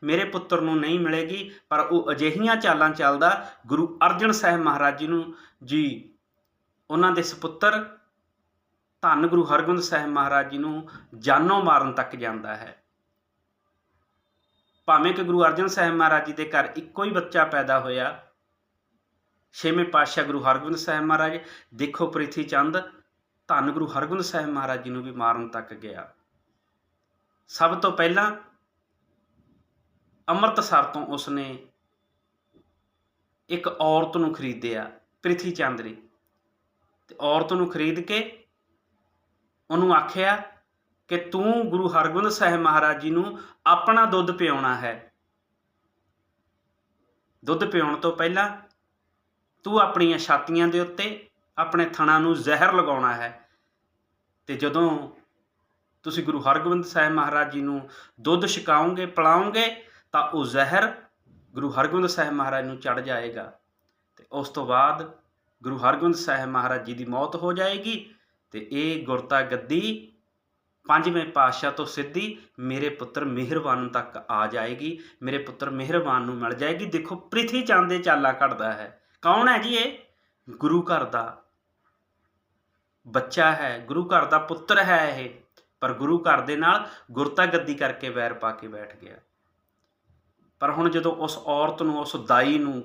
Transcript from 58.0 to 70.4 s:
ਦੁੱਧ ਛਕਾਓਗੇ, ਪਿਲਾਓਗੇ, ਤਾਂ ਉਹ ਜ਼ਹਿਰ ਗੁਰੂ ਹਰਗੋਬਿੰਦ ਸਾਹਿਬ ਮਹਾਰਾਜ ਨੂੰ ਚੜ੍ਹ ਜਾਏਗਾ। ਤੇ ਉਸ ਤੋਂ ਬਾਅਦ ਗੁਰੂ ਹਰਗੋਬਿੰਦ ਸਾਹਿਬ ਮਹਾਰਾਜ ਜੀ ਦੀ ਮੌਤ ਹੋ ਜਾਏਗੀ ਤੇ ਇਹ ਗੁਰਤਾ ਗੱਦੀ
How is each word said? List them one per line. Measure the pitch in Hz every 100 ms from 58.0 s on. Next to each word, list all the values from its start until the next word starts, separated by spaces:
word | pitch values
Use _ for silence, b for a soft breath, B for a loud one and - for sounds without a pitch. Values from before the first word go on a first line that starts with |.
| B -
ਦੁੱਧ | 147 175 196
ਛਕਾਓਗੇ, | 185 170 151 170 180 180
ਪਿਲਾਓਗੇ, | 170 160 170 208 220 226 - B B _
ਤਾਂ | 151
ਉਹ | 147 156 127
ਜ਼ਹਿਰ | 135 135 185 226 - - _ _ _ _
ਗੁਰੂ | 151 143
ਹਰਗੋਬਿੰਦ | 123 147 185 180
ਸਾਹਿਬ | 175 147
ਮਹਾਰਾਜ | 143 135 135 131
ਨੂੰ | 131
ਚੜ੍ਹ | 135 123
ਜਾਏਗਾ। | 131 120 120 117 95 - _ _ _ _ _ _
ਤੇ | _
ਉਸ | 139 135
ਤੋਂ | 151 123
ਬਾਅਦ | 127 143 156 160 - _ _ _ _
ਗੁਰੂ | 127 131
ਹਰਗੋਬਿੰਦ | 123 143 170 170
ਸਾਹਿਬ | 160 135 131
ਮਹਾਰਾਜ | 131 127 127 113
ਜੀ |
ਦੀ | 123 120
ਮੌਤ | 123 - 165
ਹੋ | 175
ਜਾਏਗੀ | 180 190 202 220 214 b b b b _
ਤੇ | 110 107
ਇਹ | 143 156 156 127
ਗੁਰਤਾ | 127 127 139
ਗੱਦੀ | 131 123 120 165 214 214 - _ _ _